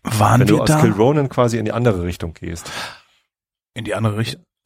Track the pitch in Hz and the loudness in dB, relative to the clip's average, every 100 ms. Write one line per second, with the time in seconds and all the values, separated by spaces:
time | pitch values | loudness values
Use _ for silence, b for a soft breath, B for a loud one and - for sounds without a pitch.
0 | - 110 107 113 101 104 - 151 120 98 | -6 0 2 4 4 4 4 4 2 4
1 | 117 151 135 - 123 117 107 104 120 95 | 2 2 0 0 0 0 -4 0 0 0
2 | 87 87 85 82 87 85 - B B B | -4 -6 -10 -10 -12 -12 -12 B B B
3 | B B B _ _ _ _ - 107 98 | B B B _ _ _ _ -12 -8 -4
4 | 110 104 113 - _ _ | -2 -2 -6 -8 _ _